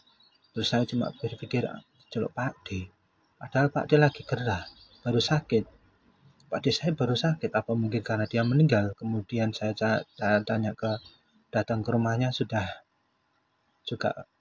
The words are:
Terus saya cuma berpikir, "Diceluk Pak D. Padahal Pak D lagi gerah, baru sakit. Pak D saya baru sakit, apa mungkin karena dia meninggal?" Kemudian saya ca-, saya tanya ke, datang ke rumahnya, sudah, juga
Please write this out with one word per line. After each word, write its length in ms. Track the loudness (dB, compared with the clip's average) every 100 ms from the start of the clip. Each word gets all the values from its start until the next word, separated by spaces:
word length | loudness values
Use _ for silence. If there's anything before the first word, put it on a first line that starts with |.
| _ _ _ _ _ -6
Terus 80 | 0
saya 160 | 0 0
cuma 240 | 0 -2
berpikir, 560 | -4 -8 -8 -6 -4 -4 -6 -18 _ _
"Diceluk 240 | -4 -4
Pak 320 | -4 -6 -6 -8
D. 240 | -8 -8 _ _ _ _ -20
Padahal 320 | -2 2 2
Pak 160 | 0 4
D 160 | 6
lagi 240 | 6 2 -6
gerah, 400 | -4 -2 -4 -6 -18 -20 _ -2
baru 160 | 0
sakit. 560 | 2 0 2 0 0 -8 _ _ _ _ -20 _ _
Pak 160 | -2 0
D 80 | 0
saya 160 | 0
baru 240 | 0 0 0
sakit, 320 | 0 -2 -2 -2
apa 160 | 0
mungkin 320 | 0 0 -2
karena 240 | -2 -2 0
dia 160 | 0
meninggal?" 480 | 2 4 6 4 2 -2
Kemudian 560 | -4 -4 -2 -2 -2 -2
saya 160 | -4
ca-, 320 | 0 0 0 -4 -4
saya 240 | 2 2
tanya 320 | 2 -2 -2 -2
ke, 240 | -4 -4 -8 -20 _ _ _
datang 320 | -4 -2 -2
ke 160 | 0 0
rumahnya, 400 | 2 0 0 -2
sudah, 480 | -2 -2 -2 -8 _ _ _ _ _ _ _ _ _ _ -10
juga 400 | -4 -2 -4 -10 _